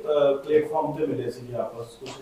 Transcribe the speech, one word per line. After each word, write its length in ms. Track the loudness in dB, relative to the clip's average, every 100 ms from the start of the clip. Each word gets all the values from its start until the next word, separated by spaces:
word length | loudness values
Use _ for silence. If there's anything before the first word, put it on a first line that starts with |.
ਅ, 280 | 0 4 4
ਪਲੇਟਫਾਰਮ 600 | 4 4 4 4 0 -2
'ਤੇ 140 | -2 -2
ਮਿਲੇ 240 | -2 -4
ਸੀ 100 | -8
ਜੀ 140 | -8
ਆਪਸ, 320 | -6 -6 -8 -12
ਕੁਛ 220 | -12 -14 -10